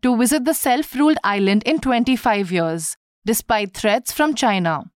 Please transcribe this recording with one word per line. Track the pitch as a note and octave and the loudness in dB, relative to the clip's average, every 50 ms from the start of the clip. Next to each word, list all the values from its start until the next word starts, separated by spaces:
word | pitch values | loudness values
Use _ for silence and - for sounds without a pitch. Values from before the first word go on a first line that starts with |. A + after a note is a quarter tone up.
to | - B3+ B3 | 2 2 2
visit | A3+ B3 A#3 C#4 D4+ B3 | 2 2 2 0 0 0
the | D4 D#4+ | 0 -2
self-ruled | - - C4+ B3 C#4 D4+ - - B3+ D4 D4+ D#4 - | 0 0 0 0 0 -2 -4 -2 2 2 2 2 2
island | - G3+ G3+ G3+ G3 F#3+ G3+ G#3 - | 0 -2 0 2 2 2 2 2 0
in | A3+ D#4 D#4 | 0 -2 0
twenty-five | - C4 B3 A#3 A#3+ C4 C4 A3+ - B3 G#3+ G3+ G3 E3+ | 0 0 0 2 2 0 0 0 2 0 0 0 0 -2
years, | F#3 F3+ E3 E3 D#3+ E3 D#3+ - - _ _ _ _ _ _ | 0 -2 0 -2 -2 -4 -6 -8 -10 _ _ _ _ _ _
despite | G#3 A3+ - - - A#3 G#3+ G#3 F#3+ _ | -4 -4 -4 -2 -2 -2 -2 -2 -4 _
threats | - - G#3+ G3+ B3+ A#3+ - | -2 0 0 0 0 -2 -4
from | - - D4+ D#4 D4 | -2 -2 0 0 0
China. | A3 - A#3 G3+ F#3+ F3 E3 D#3+ C#3+ - - _ | 0 0 0 2 2 0 -2 -2 -4 -8 -12 _